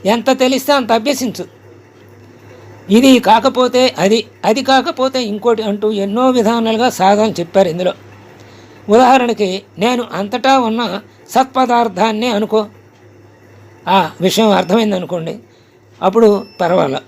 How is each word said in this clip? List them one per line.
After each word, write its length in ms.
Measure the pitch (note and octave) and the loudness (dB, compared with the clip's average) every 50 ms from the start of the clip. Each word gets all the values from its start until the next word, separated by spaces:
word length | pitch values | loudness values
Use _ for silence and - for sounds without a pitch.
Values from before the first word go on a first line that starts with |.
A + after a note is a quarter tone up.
| - | 0
ఎంత 340 | F#3 A3 A#3+ G#3+ C4 C4 C4 | 0 -2 0 0 -2 0 0
తెలిస్తే 340 | C4 B3+ C4+ B3+ C4+ - C#4+ | 0 0 0 -2 0 0 0
అంత 180 | C#4 B3+ G#3 | 0 2 0
అభ్యసించు. 640 | A3+ A#3 G#3+ C#4+ C#4 C4+ C4 A3+ - - F3+ - - - - - - - - - _ - - - - - - - - - - - - - - - - - - - | -2 0 0 -2 -4 -4 -4 -8 -8 -8 -14 -14 -16 -20 -20 -20 -20 -20 -20 -20 _ -20 -20 -20 -20 -20 -20 -20 -20 -20 -20 -20 -20 -20 -20 -20 -20 -20 -4 2
ఇది 300 | G3 A3+ C4 C4+ C4 A#3+ | 2 4 6 6 4 4
కాకపోతే 760 | F#3 F#3 A3 A3+ G#3 C4+ C4 B3 B3+ B3 B3 B3 B3+ B3+ - | 6 4 2 4 2 0 0 0 -2 0 2 0 0 0 0
అది, 280 | - E3 G3 G#3+ A#3 - - - - - | -2 0 0 0 0 -2 -6 -16 -6 -2
అది 180 | F3+ A3 C#4 C4 | -2 -2 0 0
కాకపోతే 600 | C4 C4+ C4 B3+ E4+ - - B3+ C4 C4 C4 B3 | 0 0 0 0 -2 -4 -4 -4 -4 -2 -4 -6
ఇంకోటి 400 | G#3 G3+ G#3 - A#3+ A#3 A3 A3 | -6 -8 -4 -2 -2 -2 0 -2
అంటూ 280 | G#3 G3+ G3+ G#3 G#3+ | -4 -4 -2 -2 -4
ఎన్నో 380 | A3 G3+ G3 G3+ G3+ A#3 B3+ C4 | -2 -2 -4 -4 -2 0 0 2
విధానాలుగా 600 | B3+ B3 A3 G#3+ A#3 A#3 A3+ A3+ A3 A3 A#3+ B3+ | 2 2 0 0 0 0 -2 -2 0 0 0 -2
సాధన 420 | - - F#3+ F#3+ G3+ G#3 G#3+ A3 F3 E3+ | 0 2 2 2 4 2 2 -2 -2 -6
చెప్పారు 280 | E3+ E3+ - G3 F#3+ | -8 -2 2 2 2
ఇందులో. 260 | F3 D#3+ F3 F#3 F3+ - - - - - - - - - - - - - - - - - - - - | 2 0 -2 -4 -4 -4 -6 -16 -20 -20 -20 -20 -20 -20 -20 -20 -20 -20 -20 -20 -20 -20 -18 -2 2
ఉదాహరణకి 720 | G#3 A#3 C4 A#3+ C4 C4+ B3 A#3 A3 - G#3 F#3 F#3 G3 - _ _ D#3+ | 4 4 6 6 4 4 2 0 -2 -2 -2 -4 -4 -6 -10 _ _ -4
నేను 240 | G3 A#3+ B3 A#3+ A#3 - - | -2 -2 0 -2 -4 -6 -6
అంతటా 460 | E3+ G3+ G3+ A3 B3 A#3 C4 C4+ C4+ | -8 -8 -6 -6 -2 2 2 2 2
ఉన్న 400 | B3 A3 A3 A3+ A#3+ G3+ - G3+ - - - - - - | 2 0 -2 -4 -4 -6 -6 -8 -12 -16 -20 -20 -20 -2
సత్పదార్థాన్నే 1000 | - B3 C4 C4 - C4 B3+ A#3+ A#3+ A#3+ A#3+ A3+ F#3 F3+ G#3 A3+ G#3+ G#3+ A#3 | 0 0 0 0 0 -2 0 2 2 0 0 0 0 0 -2 0 0 -2 -4
అనుకో, 380 | B3 A3+ G3+ A3 - G#3+ A3 G#3+ G#3 - - - _ _ _ - - - - - - - _ _ - - - - - - - - | -2 -2 -2 -4 -2 -2 -2 -2 -4 -12 -20 -20 _ _ _ -20 -20 -20 -20 -20 -20 -20 _ _ -20 -20 -20 -20 -20 -20 -14 -4
ఆ 240 | - F#3 G3 E3+ D#3 - - | 0 0 0 0 -2 -4 -4
విషయం 280 | E3 F#3 - G3 A3+ A3 | -2 -2 0 2 2 2
అర్థమైంది 460 | G3 F#3 D3 D#3 F#3 A#3 A3 G#3+ G3+ | 2 0 0 0 0 0 0 0 -2
అనుకోండి, 400 | F3+ F3+ - F3 F3 D#3+ E3 - - - _ _ _ _ _ _ _ _ _ _ _ | -4 -6 -6 -8 -8 -8 -8 -12 -12 -16 _ _ _ _ _ _ _ _ _ _ _
అప్పుడు 440 | E3+ F#3+ F#3+ A3+ A#3 G#3+ G#3 F#3+ - - - - | -4 0 2 4 4 4 2 2 -4 -10 -8 -6
పర్వాలా. 400 | F#3 E3 F3+ F#3 E3 C#3+ C3+ C#3+ - | -4 -2 0 0 0 -2 -4 -8 -10